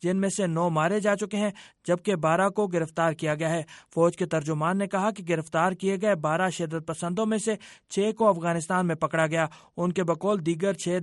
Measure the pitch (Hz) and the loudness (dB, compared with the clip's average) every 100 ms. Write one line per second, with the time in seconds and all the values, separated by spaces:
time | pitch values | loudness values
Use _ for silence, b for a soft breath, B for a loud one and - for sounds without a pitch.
0 | 175 190 196 208 185 165 175 156 165 214 | -2 0 0 0 0 0 0 2 2 2
1 | 202 202 202 202 208 202 B B - 170 | 0 0 -2 -2 -2 -4 B B -2 0
2 | 208 180 156 170 196 196 202 170 156 - | 0 0 2 2 2 2 0 0 -2 0
3 | 165 156 156 151 160 170 151 B B 160 | 0 0 -2 -2 0 -2 -4 B B 2
4 | 170 175 175 160 147 151 160 196 196 190 | 2 2 -2 -2 -2 -2 0 0 -2 0
5 | 208 202 170 165 156 165 180 180 190 190 | -2 -2 -4 -4 -2 0 0 0 -2 0
6 | 214 180 151 165 185 - 165 160 156 156 | 0 0 0 0 0 -2 -4 -4 -6 -6
7 | 175 180 220 220 220 208 B B - 196 | -4 -2 0 0 -2 -4 B B -8 -2
8 | 214 220 220 170 170 170 160 185 180 160 | 0 2 4 4 0 -2 0 0 0 0
9 | 156 165 160 165 156 B B - 180 180 | 0 0 2 2 -2 B B -4 -2 0
10 | 170 160 190 208 160 165 196 185 175 180 | 0 0 0 0 0 0 -2 -2 -2 -2